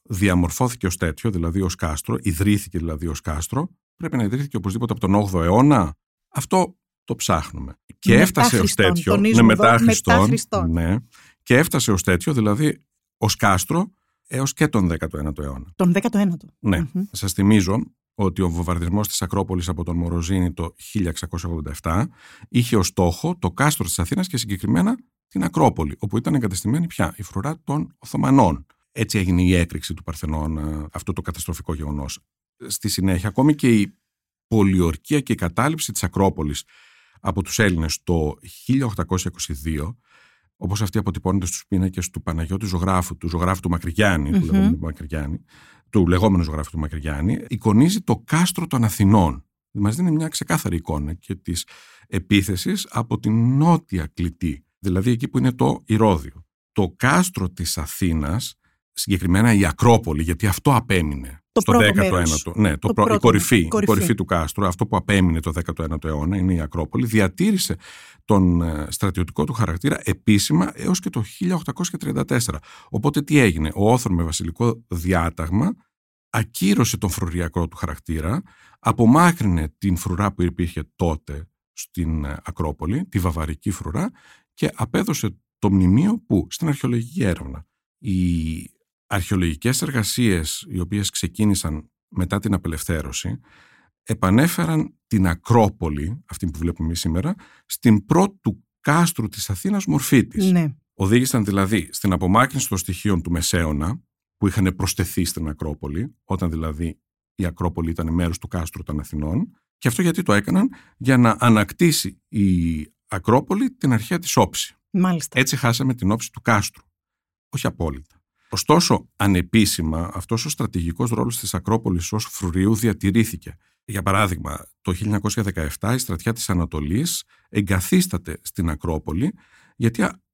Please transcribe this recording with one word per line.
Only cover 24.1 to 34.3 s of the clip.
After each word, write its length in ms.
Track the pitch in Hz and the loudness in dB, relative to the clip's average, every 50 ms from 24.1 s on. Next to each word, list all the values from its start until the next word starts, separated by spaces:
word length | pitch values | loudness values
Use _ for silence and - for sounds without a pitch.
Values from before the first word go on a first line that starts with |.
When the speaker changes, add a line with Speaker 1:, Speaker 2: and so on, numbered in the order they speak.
| 139 - 185 180 | -2 -4 -2 -4
Speaker 1:
και 80 | - | -4
συγκεκριμένα 600 | 117 113 107 98 95 - 104 127 170 185 220 254 - - _ _ _ _ _ | -6 -4 -4 -6 -4 -2 0 2 2 2 2 0 -2 -8 _ _ _ _ _
την 140 | - 190 190 | -6 -4 -4
Ακρόπολη, 520 | 175 175 160 147 113 - 82 78 73 - - | -2 2 4 4 4 4 2 -4 -4 -4 -6
όπου 180 | - 98 104 | -6 -4 -4
ήταν 180 | 117 - 143 151 | -2 0 0 0
εγκατεστημένη 520 | 135 117 98 95 90 - 104 127 165 170 | 0 0 -2 -4 -4 -2 -2 0 0 -2
πια 280 | 170 - - 92 - - | -4 -2 -4 -4 -4 -4
η 60 | - | -10
φρουρά 380 | 95 - - 95 101 147 165 - _ | -14 -8 -8 -6 -6 -6 -8 -8 _
των 300 | - 139 156 175 - _ _ | -4 -4 -4 -4 -6 _ _
Οθωμανών. 680 | - - - - - 131 135 139 107 85 69 - - - _ _ _ _ | -14 -8 -4 -2 2 4 6 6 6 4 2 -2 -6 -16 _ _ _ _
Έτσι 260 | _ - 110 - - 104 | _ -6 -4 -2 0 0
έγινε 240 | 92 92 90 87 | 2 2 2 4
η 120 | 90 90 92 | 4 4 4
έκρηξη 400 | 87 85 - - 78 - - 82 | 4 4 2 -2 -8 -8 -8 -10
του 80 | - | -10
Παρθενών, 560 | - 82 78 - - 78 78 78 78 80 78 78 | -8 -12 -10 -8 -6 -4 -4 -4 -4 -4 -4 -4
ε, 280 | 76 78 78 76 78 80 | -6 -6 -6 -6 -8 -10
αυτό 200 | - 87 - 98 | -12 -8 -8 -6
το 80 | 87 95 | -8 -6
καταστροφικό 540 | 87 90 82 85 - - 85 - - - 80 | -8 -8 -10 -8 -8 -8 -8 -8 -6 -8 -6
γεγονός. 440 | 73 76 73 73 71 69 65 - - _ _ _ _ _ _ _ _ - | -6 -6 -6 -6 -6 -8 -8 -12 -14 _ _ _ _ _ _ _ _ -12
Στη 220 | - - - - 107 | -10 -10 -8 -6 -6
συνέχεια, 400 | - 95 95 95 90 87 98 107 | -2 0 0 0 0 0 -2 -2
ακόμη 260 | - 131 135 151 151 | 0 2 2 2 2
και 260 | 147 - 123 113 107 | 4 4 4 4 4
η 140 | 98 - - _ _ _ _ _ _ _ | 2 0 -6 _ _ _ _ _ _ _